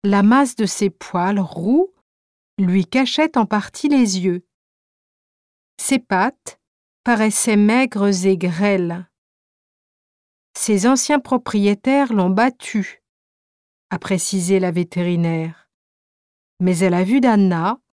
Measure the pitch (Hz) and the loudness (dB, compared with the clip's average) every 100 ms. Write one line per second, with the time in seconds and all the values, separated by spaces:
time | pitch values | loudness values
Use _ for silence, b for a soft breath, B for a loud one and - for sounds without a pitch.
0 | 202 202 202 254 277 - 208 - 196 - | 0 2 4 4 2 0 -4 0 -2 -4
1 | - 180 180 202 175 - 175 269 381 _ | -8 -4 -2 -2 -4 -4 0 0 0 _
2 | _ _ _ _ _ - 185 190 180 254 | _ _ _ _ _ -4 0 0 0 0
3 | 262 - 311 285 214 214 - - 294 285 | -2 0 0 0 0 -2 -4 -6 0 2
4 | 233 190 185 180 - _ _ _ _ _ | 2 0 -2 -4 -8 _ _ _ _ _
5 | _ _ _ _ _ _ _ - - 262 | _ _ _ _ _ _ _ -10 -2 -2
6 | - 185 214 - - - _ _ _ _ | 0 -2 -2 -4 -20 -20 _ _ _ _
7 | - 226 220 208 - 208 208 233 262 208 | -2 0 0 0 0 2 4 2 0 0
8 | 202 190 190 190 180 165 208 196 175 170 | -2 0 0 0 -2 -2 0 0 -2 -6
9 | 175 _ _ _ _ _ _ _ _ _ | -14 _ _ _ _ _ _ _ _ _
10 | _ _ _ _ _ - - 208 220 262 | _ _ _ _ _ -10 -2 2 2 2
11 | - 294 - 247 - 214 202 202 - 277 | 2 -2 0 -4 -2 0 0 0 0 0
12 | 269 214 180 190 247 - - 214 190 - | 0 0 0 2 0 -2 -6 -6 -6 -10
13 | _ _ _ _ _ _ _ _ _ 180 | _ _ _ _ _ _ _ _ _ -10
14 | - 190 - 196 175 190 180 175 175 - | -4 -4 -2 -4 0 0 0 -2 -4 -4
15 | 175 175 170 165 160 160 _ _ _ _ | -2 0 0 -2 -6 -10 _ _ _ _
16 | _ _ _ _ _ _ 180 175 185 175 | _ _ _ _ _ _ -2 2 0 0
17 | 185 262 254 214 190 175 175 247 _ | 2 2 4 4 2 2 -2 -6 _